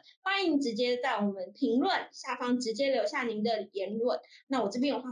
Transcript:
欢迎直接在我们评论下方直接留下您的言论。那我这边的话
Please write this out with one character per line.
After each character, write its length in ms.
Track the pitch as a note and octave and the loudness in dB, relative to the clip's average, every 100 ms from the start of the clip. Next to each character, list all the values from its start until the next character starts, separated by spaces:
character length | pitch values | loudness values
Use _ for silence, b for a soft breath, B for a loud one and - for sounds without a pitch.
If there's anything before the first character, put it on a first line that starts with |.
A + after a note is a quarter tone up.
| B B | B B
欢 240 | F#4+ G4 F#4 | -2 0 2
迎 140 | C#4+ | 2
直 140 | A#3 | 0
接 220 | G#3+ B3 B3 | 0 0 0
在 160 | C4+ | 0
我 180 | A3 G#3 | 0 0
们 200 | G3 F#3 | -2 -8
评 280 | - B3 A#3+ | -2 2 4
论 280 | F#4 E4 - | 4 0 -2
下 240 | - C4 B3 | -12 -8 -4
方 240 | B3 B3 | 0 0
直 120 | A3+ | 0
接 180 | A3 C#4 | 0 2
留 140 | C4 | 2
下 200 | D4+ D4 | 0 -2
您 180 | A#3+ G#3+ | -2 -2
的 260 | A3 G#3+ G3 | 0 0 -4
言 260 | G3 F#3+ A3 | -6 -4 -2
论。 220 | A#3+ - B B _ | 0 0 B B _
那 160 | C4 | -2
我 60 | G3+ | 0
这 100 | B3 | 0
边 160 | C#4+ | 0
的 80 | B3 | 0
话 80 | B3+ | -4